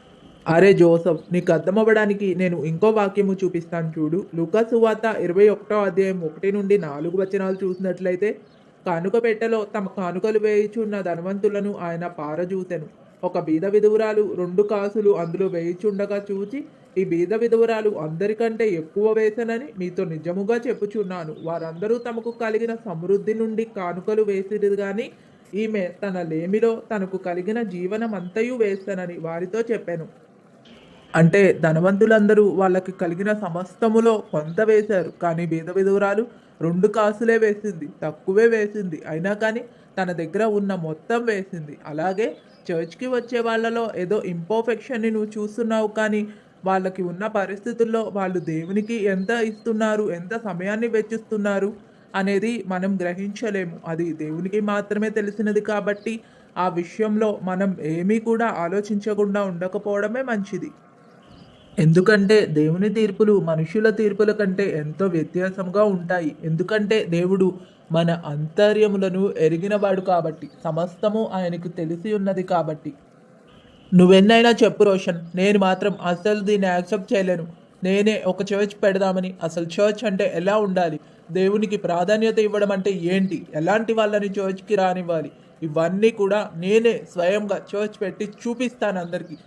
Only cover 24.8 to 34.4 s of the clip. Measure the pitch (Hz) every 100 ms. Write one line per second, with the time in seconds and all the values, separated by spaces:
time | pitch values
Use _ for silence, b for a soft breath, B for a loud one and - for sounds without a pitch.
24.8 | 196 202 269 - B B - 190 220 214
25.8 | 175 175 202 185 170 156 175 208 226 226
26.8 | - 214 185 185 185 175 180 226 220 180
27.8 | 180 214 226 202 180 220 240 247 208 190
28.8 | 202 185 175 170 165 165 180 214 233 208
29.8 | - 170 151 - - _ _ - - -
30.8 | - - - 165 165 196 190 - 160 160
31.8 | 180 202 220 220 208 214 202 165 190 185
32.8 | 185 - 175 170 202 214 190 170 185 -
33.8 | 226 220 226 214 208 156